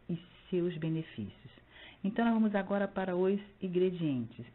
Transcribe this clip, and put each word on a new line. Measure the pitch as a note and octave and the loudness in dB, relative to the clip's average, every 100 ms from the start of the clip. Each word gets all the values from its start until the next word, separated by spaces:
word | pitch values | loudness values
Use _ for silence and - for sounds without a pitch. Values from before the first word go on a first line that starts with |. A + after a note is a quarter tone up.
| - | -8
e | E3+ - - - | -8 -8 -20 -4
seus | F3+ F3 D#3+ | -2 0 -2
benefícios. | D#3+ D#3+ D#3+ - G2 - - - - - - - | -2 -2 -4 -8 -10 -10 -20 -20 -20 -20 -20 -6
Então, | G3 A3 A#3 | -4 2 2
nós | |
vamos | A3+ A3 | 4 4
agora | G3+ F#3+ G3+ G3 | 2 0 0 0
para | - F#3+ F3+ | -2 -2 2
os | F#3+ G3+ - - | 4 2 -2 -8
ingredientes. | F#3 F3+ F#3 F3+ D#3+ C3 A2+ - A#2+ | -2 2 2 2 0 0 -4 -10 -18